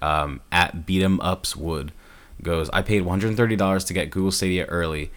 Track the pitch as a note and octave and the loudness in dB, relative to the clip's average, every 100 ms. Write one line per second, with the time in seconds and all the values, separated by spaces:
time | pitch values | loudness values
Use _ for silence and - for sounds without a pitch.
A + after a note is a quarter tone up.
0 | D2+ D2+ D2 C#2 - F2 F2 E2+ D#2+ F#2 | 0 0 -2 -6 -2 2 2 -2 0 2
1 | F#2+ F#2+ F2 F#2+ - - E2 D#2 D2 - | 4 2 0 -2 -6 -6 -4 -4 -6 -12
2 | - - - - E2+ E2 D#2+ F#2+ F#2+ G#2 | -20 -20 -20 -10 -2 -2 0 -2 2 2
3 | F2 F#2+ A2 A2 A2+ G#2+ G2 F#2+ - F#2 | 2 0 0 2 2 4 2 2 0 -2
4 | D2+ F#2+ F#2+ - F#2+ F2+ - F2 E2 D2+ | -2 0 0 0 0 0 0 -2 -2 -2
5 | D2 | -6